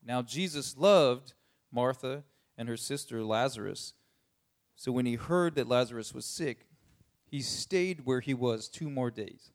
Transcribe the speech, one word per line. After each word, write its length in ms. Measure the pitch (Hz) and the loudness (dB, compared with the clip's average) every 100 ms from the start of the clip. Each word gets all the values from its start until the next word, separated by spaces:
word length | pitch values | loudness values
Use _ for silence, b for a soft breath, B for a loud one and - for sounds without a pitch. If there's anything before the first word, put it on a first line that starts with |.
Now 200 | 117 127 | -2 -4
Jesus 540 | 120 127 185 147 131 131 | -2 -4 -2 -2 -6 2
loved 580 | 190 196 139 123 - - _ _ _ | 8 8 8 4 -4 -20 _ _ _
Martha 520 | 120 127 127 131 139 143 _ _ - | 0 0 0 -4 -8 -12 _ _ -10
and 120 | 117 | -6
her 80 | 113 | -6
sister 480 | - 143 - 113 | -6 -6 -6 -6
Lazarus. 680 | 110 110 131 117 101 95 - - _ _ _ _ _ _ _ _ | 0 2 2 -2 -8 -8 -10 -14 _ _ _ _ _ _ _ _
So 160 | - | -4
when 140 | 127 123 | 0 0
he 80 | |
heard 400 | 117 - 175 175 | -2 0 2 4
that 140 | 147 120 | 2 4
Lazarus 440 | 123 123 117 107 | 4 2 -2 -8
was 140 | 131 - | -10 -10
sick, 420 | - 151 117 _ _ _ _ _ _ | -4 -6 -6 _ _ _ _ _ _
he 180 | _ 143 | _ -8
stayed 640 | 127 - - 190 185 170 | -6 -6 -2 0 0 -2
where 160 | 127 127 | 0 0
he 140 | 127 | 0
was 340 | 127 123 113 113 | 0 0 0 -6
two 220 | - 156 | -8 -6
more 200 | 139 123 | -2 -2
days. 420 | 117 98 - - | -4 -10 -12 -20